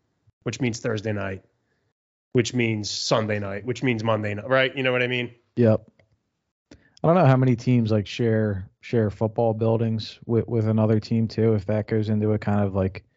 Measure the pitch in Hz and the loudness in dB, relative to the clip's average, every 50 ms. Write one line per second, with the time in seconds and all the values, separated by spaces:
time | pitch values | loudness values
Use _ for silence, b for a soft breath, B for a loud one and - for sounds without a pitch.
0 | _ _ _ _ _ _ _ _ _ 123 110 - 131 120 113 - - 127 110 107 | _ _ _ _ _ _ _ _ _ -8 -6 -4 -4 -4 -4 -4 -4 -6 -6 -4
1 | 101 110 104 101 98 98 95 92 - _ _ _ _ _ _ _ _ _ _ _ | -4 -6 -6 -6 -6 -8 -10 -12 -14 _ _ _ _ _ _ _ _ _ _ _
2 | _ _ _ _ _ _ - 123 110 - 127 123 117 113 110 107 104 98 - - | _ _ _ _ _ _ 0 0 0 0 0 -2 0 0 -2 -4 -6 -8 -8 -8
3 | - - 135 117 110 104 107 104 101 98 98 104 104 123 117 - 139 127 120 110 | -4 -2 0 0 0 -2 -4 -4 -6 -8 -8 -8 -8 -8 -6 -2 -2 -2 -2 0
4 | 110 113 110 107 107 104 104 104 110 127 131 131 131 131 - 143 131 131 127 123 | 0 0 0 0 -2 -4 -6 -8 -2 0 2 2 2 0 -2 -2 -2 0 0 0
5 | 123 120 127 123 123 120 - _ _ _ _ 120 120 110 107 - - - _ _ | 0 -2 -2 -4 -6 -8 -10 _ _ _ _ 2 4 4 4 2 -2 -10 _ _
6 | _ _ _ _ _ _ _ _ _ _ _ _ _ _ B B B B B B | _ _ _ _ _ _ _ _ _ _ _ _ _ _ B B B B B B
7 | - 151 170 185 165 135 131 127 131 131 120 113 - 127 127 120 113 107 110 107 | 2 2 4 6 6 6 6 6 4 2 2 0 0 2 2 2 2 2 0 0
8 | 98 - - - 120 113 110 110 107 107 98 92 95 - _ _ - - - 117 | 0 -2 -4 -2 0 2 2 2 2 0 -2 -4 -8 -12 _ _ -8 -2 0 0
9 | 110 104 - - 113 107 - - 117 113 107 110 113 113 117 110 117 113 110 110 | 0 0 0 -2 -4 -2 0 0 0 0 0 0 0 0 2 0 0 -2 -2 -4
10 | - - - - - - 117 113 - - 120 113 107 110 110 110 110 107 110 107 | -6 -10 -14 -14 -4 0 0 0 0 0 -2 0 0 2 2 4 4 4 2 0
11 | - - 117 113 113 104 - - 110 113 110 104 92 - 107 107 104 - 117 110 | 0 0 0 0 0 0 0 0 2 2 2 0 0 -2 -2 -2 -2 -2 -2 -2
12 | 104 110 107 107 107 107 107 104 - 104 104 104 101 98 95 101 95 95 92 - | 0 0 0 0 0 0 0 0 0 0 0 0 0 0 0 0 -2 -2 -4 -8
13 | b b b | b b b